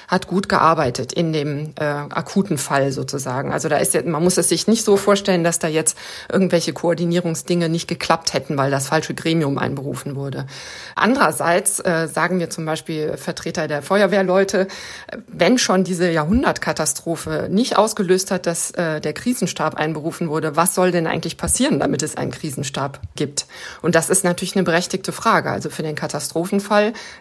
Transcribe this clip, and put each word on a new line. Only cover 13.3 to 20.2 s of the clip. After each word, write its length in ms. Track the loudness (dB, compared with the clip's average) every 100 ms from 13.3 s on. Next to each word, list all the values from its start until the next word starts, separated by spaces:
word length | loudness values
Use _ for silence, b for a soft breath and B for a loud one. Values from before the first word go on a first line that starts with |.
| -8 -6 -4 -2
der 140 | -4
Feuerwehrleute, 840 | 2 4 4 4 4 4 4 2 0 B B B B -14 -8
wenn 300 | 2 4 4
schon 260 | 4 2
diese 260 | 2 2 2
Jahrhundertkatastrophe 1400 | 2 2 2 2 0 -2 -2 -2 -2 -4 -6 -4 -4 0
nicht 280 | 0 2 4
ausgelöst 520 | 4 2 2 2 2
hat, 160 | -2 -2
dass, 260 | -2 -4
äh, 280 | -2 -2 -2
der 120 | -4
Krisenstab 640 | -4 -2 -2 -2 -2 -2 0
einberufen 520 | -2 -2 -4 -4